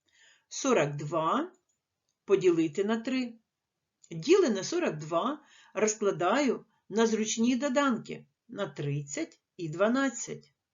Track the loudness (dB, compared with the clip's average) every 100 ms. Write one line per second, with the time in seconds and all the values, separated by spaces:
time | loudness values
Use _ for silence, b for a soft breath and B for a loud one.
0 | _ b b b b -4 2 2 2 -2
1 | -4 -2 0 0 -2 -10 _ _ _ _
2 | _ _ 0 4 4 4 2 0 -2 -2
3 | -2 -4 -4 -8 _ _ _ _ _ _
4 | -14 -4 4 4 4 0 -2 -2 -2 -4
5 | -2 -2 -2 -4 b b b -2 0 0
6 | 0 0 2 2 2 0 -6 _ -6 0
7 | 2 2 0 0 2 2 0 0 2 0
8 | -4 -14 -14 _ -14 -8 -8 -6 -4 -4
9 | -6 -8 -8 _ _ -10 -6 0 2 2
10 | 0 -4 -10 -12 -14 _ _